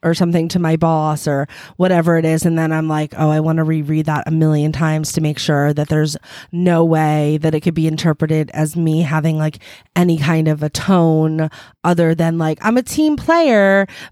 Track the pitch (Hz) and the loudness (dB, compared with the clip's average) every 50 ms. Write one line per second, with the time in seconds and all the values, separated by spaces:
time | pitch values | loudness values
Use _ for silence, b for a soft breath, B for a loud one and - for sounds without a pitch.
0 | - 165 170 - 185 170 170 170 160 170 - 180 170 160 160 160 170 165 160 156 | -2 -2 0 0 0 0 0 0 0 -2 -2 -2 0 0 0 0 2 0 2 0
1 | 156 151 151 151 - 156 143 139 147 B B B B B B - 180 185 185 170 | 0 -2 -2 -2 -2 -2 -2 -2 -4 B B B B B B -2 0 2 2 2
2 | 160 170 165 165 160 160 160 160 - 170 165 160 160 156 160 160 160 156 156 151 | 2 2 2 2 2 0 0 0 0 0 0 0 0 0 -2 -2 -2 -2 -2 -4
3 | 151 151 - - 156 151 156 156 156 160 160 160 160 156 160 156 147 143 156 156 | -4 -6 -4 0 0 2 2 2 0 0 0 0 0 0 -2 -2 -2 -2 -2 -2
4 | 156 156 151 147 - 156 160 160 160 156 151 147 147 156 156 135 165 156 156 156 | -2 -2 -4 -4 -2 -2 0 2 2 2 2 2 0 -2 -2 -2 -2 -2 -2 -2
5 | 156 - - 175 160 151 151 - - - 151 143 143 147 147 147 151 - 156 151 | -4 -4 -4 -2 -2 -2 -4 -4 -2 -2 0 0 0 0 0 -2 -2 0 0 0
6 | 151 151 151 - B B B B B B - 170 180 180 170 165 165 165 160 156 | 0 -2 -4 -8 B B B B B B -4 -2 0 2 2 2 2 2 2 2
7 | 156 151 151 151 147 147 156 151 151 160 156 151 - 180 160 160 160 160 156 151 | 2 2 0 0 0 0 0 0 0 -2 -2 -2 -2 -2 -2 0 0 0 -2 0
8 | - 165 151 - 160 151 156 156 151 - - 151 156 151 156 170 165 160 156 160 | 0 0 0 0 -2 0 0 -2 -2 -4 -4 -4 -4 -2 -2 -2 0 0 0 0
9 | 175 135 156 156 147 165 156 156 156 156 - B B B B B B B _ 175 | 0 0 -2 0 0 0 0 0 -2 -4 -6 B B B B B B B _ 0
10 | 180 180 165 156 143 165 165 160 160 156 156 151 151 151 - - - - 196 175 | 2 2 2 2 0 2 2 2 2 0 0 0 -2 -4 -6 -4 0 2 4 4
11 | 165 165 156 156 156 160 156 160 156 156 B B B B B _ - 170 180 170 | 4 4 4 2 2 0 0 -2 -4 -4 B B B B B _ -2 0 2 2
12 | 170 160 170 165 165 165 165 165 160 160 156 - - - 233 254 247 - - 302 | 2 2 0 0 0 -2 0 -2 -2 -2 -4 -4 -2 -2 0 0 -2 -2 -2 0
13 | 311 302 302 - - - 330 339 330 285 233 208 196 196 196 196 196 B B B | 0 0 0 0 0 0 2 2 4 4 4 4 4 4 4 2 0 B B B
14 | B B | B B